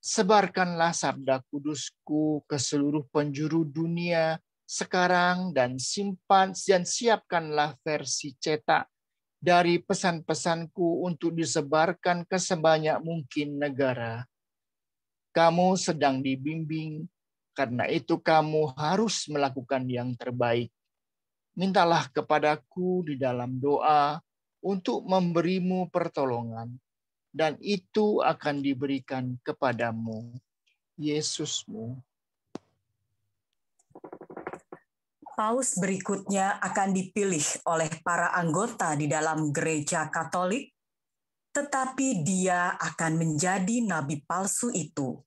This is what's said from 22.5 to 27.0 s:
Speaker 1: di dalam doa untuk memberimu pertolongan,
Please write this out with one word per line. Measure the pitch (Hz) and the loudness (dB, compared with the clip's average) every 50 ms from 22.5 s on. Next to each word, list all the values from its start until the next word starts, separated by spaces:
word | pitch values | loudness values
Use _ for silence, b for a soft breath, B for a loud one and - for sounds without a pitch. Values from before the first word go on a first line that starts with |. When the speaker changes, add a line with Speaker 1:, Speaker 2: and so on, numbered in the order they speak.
| 151 151 _ _ _ 180 180 180 185 180 180 151 | 0 0 _ _ _ -4 -2 0 0 -2 -2 -4
Speaker 1:
di | 147 127 | -4 -2
dalam | 135 127 123 123 123 123 127 127 | 0 -2 0 -2 -4 -4 -4 -2
doa | 127 143 143 127 - 151 151 147 143 143 151 170 _ _ _ _ _ _ _ _ - | 0 2 2 2 4 4 4 4 4 2 0 -4 _ _ _ _ _ _ _ _ -4
untuk | 180 202 190 185 - 240 - - | -4 -4 -2 -2 -2 -4 -4 -2
memberimu | - 185 190 180 175 165 165 165 170 185 190 175 180 185 185 185 - | 2 2 2 2 2 2 2 2 2 0 0 0 0 0 0 -2 -2
pertolongan, | - 180 170 165 - - 139 131 123 117 117 117 113 113 117 120 123 127 _ _ _ _ | -2 -2 -2 -2 -2 -2 0 0 0 -2 -4 -8 -8 -10 -10 -12 -12 -16 _ _ _ _